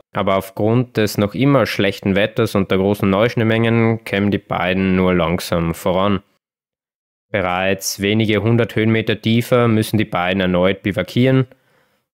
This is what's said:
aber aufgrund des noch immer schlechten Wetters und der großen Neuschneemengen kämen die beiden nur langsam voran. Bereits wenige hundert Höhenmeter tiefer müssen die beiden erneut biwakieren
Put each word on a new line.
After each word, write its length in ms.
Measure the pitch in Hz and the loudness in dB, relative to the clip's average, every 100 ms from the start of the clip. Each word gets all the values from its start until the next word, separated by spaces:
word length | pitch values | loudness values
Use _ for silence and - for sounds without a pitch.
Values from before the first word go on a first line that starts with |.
| _ | _
aber 240 | - 98 98 | -4 0 0
aufgrund 600 | - - 107 117 123 - | -2 -4 0 0 0 -2
des 200 | 107 - | -2 0
noch 180 | 104 82 | -2 0
immer 300 | 135 139 104 | 2 2 2
schlechten 500 | - 101 98 101 98 | 0 -2 -2 0 0
Wetters 400 | 110 - 113 101 | 0 0 -2 0
und 160 | 95 | 0
der 60 | 95 | 0
großen 320 | 98 104 101 | 0 0 0
Neuschneemengen 920 | 95 120 120 113 113 113 117 113 113 - | 2 0 0 0 2 2 2 2 0 -4
kämen 260 | 98 101 | -2 0
die 60 | 101 | -2
beiden 580 | - 90 90 92 95 92 | -4 -4 -2 0 0 2
nur 180 | 92 | 2
langsam 600 | 90 82 87 - 87 82 | 2 0 -2 -2 -2 -2
voran. 480 | 85 - 90 98 98 - _ _ _ _ _ _ _ _ _ _ | -4 -2 0 0 -2 -6 _ _ _ _ _ _ _ _ _ _
Bereits 680 | 101 92 90 95 98 - - | -4 -2 -2 -2 -2 -6 -4
wenige 440 | 98 107 110 104 | -2 0 0 0
hundert 320 | 107 117 98 - | 2 0 0 0
Höhenmeter 440 | 110 110 110 104 | 0 0 0 -2
tiefer 480 | - 113 117 123 120 | 0 0 2 2 2
müssen 300 | 110 107 107 | 2 0 -2
die 80 | 104 | -2
beiden 340 | 90 87 95 | -2 -2 0
erneut 440 | 92 90 92 98 | 0 2 2 0
biwakieren 640 | 101 92 90 120 127 131 127 - _ _ _ _ _ | -4 -4 -4 0 2 2 0 -6 _ _ _ _ _